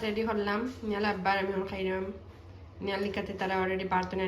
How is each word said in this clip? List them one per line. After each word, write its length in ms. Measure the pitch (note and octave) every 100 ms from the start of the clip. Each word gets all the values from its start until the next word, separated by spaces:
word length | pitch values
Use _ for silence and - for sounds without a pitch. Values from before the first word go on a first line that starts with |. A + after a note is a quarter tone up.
রেডি 200 | A3 G#3
করলাম, 380 | A3 G#3+ G3+ G#3 B3+ - G#3+
নিয়াল 180 | G3+ G#3+
আব্বার 240 | G3 F#3 G3
আমি 120 | G3
এখন 120 | F#3+ F#3+
খাইলাম। 340 | G3 F#3+ F#3+ G3 - - - - - - -
নিয়াল 200 | G3 G3
লিকাতে 300 | G3+ G3+ G3+ F#3+
তারা 140 | F#3+ F#3+
already 240 | F#3 F#3+ F#3
ভাত 140 | F#3 F#3
না 60 | F#3+